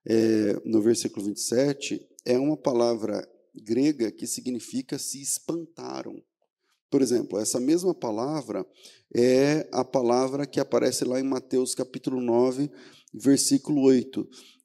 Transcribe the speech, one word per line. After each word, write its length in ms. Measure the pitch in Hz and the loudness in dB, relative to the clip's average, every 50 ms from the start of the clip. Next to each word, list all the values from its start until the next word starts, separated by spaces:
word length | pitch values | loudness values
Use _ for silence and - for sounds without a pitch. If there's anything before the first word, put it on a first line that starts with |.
| - | -4
é, 560 | - 110 113 110 110 110 107 107 104 101 - - | 0 2 2 4 4 2 2 2 0 0 -2 -2
no 160 | 120 113 110 | 0 2 2
versículo 460 | 104 113 117 113 - 120 - - 98 104 | 4 4 2 2 0 -4 -6 -6 -6 -6
vinte 100 | 101 - | -6 -6
e 40 | |
sete, 600 | - - 120 120 135 143 139 139 - - 104 - - _ _ - - | -4 -2 0 2 2 2 0 -2 -6 -8 -8 -8 -10 _ _ -8 -2
é 140 | - 123 127 | 0 0 2
uma 180 | 139 147 156 196 | 2 0 -2 -2
palavra 760 | - 147 131 120 117 120 117 110 104 104 104 101 - - _ _ _ _ - | -2 0 2 2 2 2 0 -2 -4 -4 -6 -6 -8 -10 _ _ _ _ -20
grega 580 | 131 110 104 113 120 135 151 151 135 117 104 | -14 -8 -4 0 0 2 2 0 0 -2 -4
que 140 | - - - | -4 -6 -10
significa 720 | 120 - - 117 127 127 117 - - - 123 135 - 151 139 | -10 -8 -8 -6 -6 -8 -8 -8 -8 -8 -8 -8 -8 -8 -10
se 240 | - - - 139 | -8 -10 -10 -10
espantaram. 1000 | 139 135 - - _ - 156 170 165 160 _ - 127 127 135 135 - - - - - _ _ _ _ _ _ _ _ _ _ _ _ _ | -8 -6 -6 -6 _ -6 -6 -6 -6 -10 _ -14 -12 -12 -10 -10 -10 -12 -14 -16 -18 _ _ _ _ _ _ _ _ _ _ _ _ _
Por 140 | - 143 135 | 0 2 2
exemplo, 340 | 117 123 120 147 139 - 101 | 2 2 0 0 -2 -4 -4
essa 220 | 107 - - 127 | -4 -2 -2 -2
mesma 340 | 123 135 160 175 175 190 165 | 0 0 0 0 0 -2 -4
palavra 760 | - - 120 104 107 120 139 156 156 127 110 101 92 90 - _ _ - - - _ _ - - | -4 -4 -6 -4 -4 -4 -4 -6 -6 -6 -6 -8 -8 -8 -10 _ _ -20 -20 -20 _ _ -6 0
é 560 | 117 120 127 127 131 139 143 151 156 - - | 2 4 6 6 6 4 4 2 0 -2 -4
a 140 | - - 127 | -4 -4 -4
palavra 640 | - - 139 123 117 120 123 131 131 135 139 143 139 | -2 0 0 2 2 2 2 2 0 -2 -4 -6 -4
que 120 | - 147 | -4 -4
aparece 460 | 135 - - 120 123 127 123 - 127 | -2 0 0 0 2 2 0 0 -2
lá 140 | 123 127 131 | -2 -2 -2
em 40 | 135 | -2
Mateus 520 | 135 135 131 131 - - 127 127 123 - | -2 -4 -4 -4 -2 0 0 0 0 -2
capítulo 440 | - 131 - - - - 143 131 127 | -6 -6 -8 -8 -10 -6 -4 -4 -2
nove, 520 | 123 120 117 120 123 131 127 131 143 147 - - - - - - _ _ - | 0 2 4 4 4 2 2 0 -4 -4 -6 -10 -20 -20 -20 -20 _ _ -10
versículo 720 | 107 107 131 139 - - - 143 135 - - 151 147 135 | 0 4 4 4 4 4 4 2 2 2 0 0 4 6
oito. 440 | 135 131 127 113 - - - - - - - - - - _ _ | 6 6 6 4 0 -4 -8 -8 -8 -10 -20 -20 -20 -20 _ _